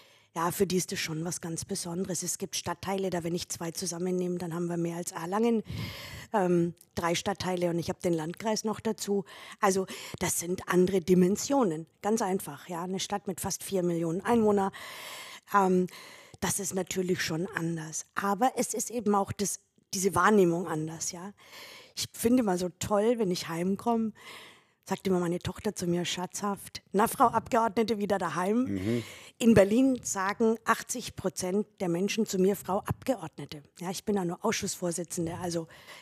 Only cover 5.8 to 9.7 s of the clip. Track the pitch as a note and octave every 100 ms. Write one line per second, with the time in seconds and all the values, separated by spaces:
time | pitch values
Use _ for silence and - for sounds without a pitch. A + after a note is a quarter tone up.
5.8 | - - - - - A3 F3+ F3 E3+ -
6.8 | _ - E3+ E3+ - F#3 F#3 F3+ F3 E3+
7.8 | D#3+ F3 F#3 E3 D#3 E3+ A3 G#3 G#3+ G3+
8.8 | A3 G#3 - G3+ F#3 - - - G#3